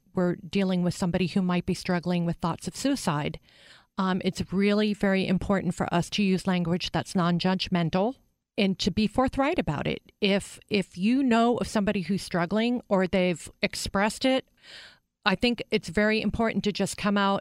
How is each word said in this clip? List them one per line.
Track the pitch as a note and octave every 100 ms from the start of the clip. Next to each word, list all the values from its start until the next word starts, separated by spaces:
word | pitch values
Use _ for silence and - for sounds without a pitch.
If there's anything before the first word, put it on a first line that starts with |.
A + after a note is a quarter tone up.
| _
we're | - F3+ -
dealing | E3+ G3 F#3 F3+
with | F3
somebody | - F3+ F3+ F#3
who | G3+
might | F3+ F3 F#3
be |
struggling | F3 - F3 E3+ F3 E3+
with | E3
thoughts | E3+ - -
of | -
suicide. | C4+ C#4 - D3 D3+ D#3 _ - - - _ -
Um, | F#3+ F#3
it's | F#3+ - F3
really | F#3 G3+ G#3 G#3+
very | G#3 G3+ F#3+ -
important | F#3 - G3 -
for | - -
us | F3 D#3+
to | -
use | G3 F#3 -
language | F3+ E3 F3 -
that's | E3+ - G3
non-judgmental | E3+ E3+ F#3 F#3 - F3+ E3 F3+ G#3+ C4+ _ _ _ -
and | G3 F#3
to | -
be | F#3 G#3+
forthright | - C4 - C#4 F4
about | F3 C#3 D#3
it. | - - _
If, | G3 G3 - - -
if | G3+ - F3
you | G3+ C4
know | C4+ A3+ A#3 B3
of | G3
somebody | A3 G3 G#3
who's | E3+ G3
struggling | - F3 E3+ G#3 A#3 B3 -
or | F#3+ F#3
they've | G3 F3+ E3 - -
expressed | G3+ - - G3 G#3+ - C4
it, | C4 - _ - - - - _ _ -
I | F#3
think | A#3+ A#3 -
it's | G#3+ -
very | E3+ G#3+ G#3+
important | G#3 - A3+ G3 G#3
to |
just | - G3 -
come | G3+ G3+
out | G3 G3